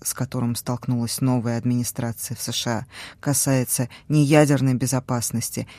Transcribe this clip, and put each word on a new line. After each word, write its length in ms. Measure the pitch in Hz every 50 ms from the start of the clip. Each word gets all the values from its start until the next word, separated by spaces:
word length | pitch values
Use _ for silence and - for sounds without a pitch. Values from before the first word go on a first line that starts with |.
| -
с 100 | - -
которым 400 | - 127 127 - 131 120 120 120
столкнулась 640 | - - - 127 117 - - 127 120 117 117 - -
новая 380 | 135 131 127 123 110 117 117 117
администрация 800 | - 123 123 123 120 - - - 120 117 113 - - - 120 -
в 40 |
С 120 | - - 120
Ш 180 | - - 123
А, 140 | 117 110 131 - - - - - - -
касается 680 | - 147 143 - - 139 135 131 123 - - - 127 120 - - - -
ни 120 | 143 151
ядерной 560 | 147 135 156 151 147 139 147 131 131 135 127
безопасности, 920 | 120 127 127 - 127 123 - 127 120 113 - - 117 - - - - - - -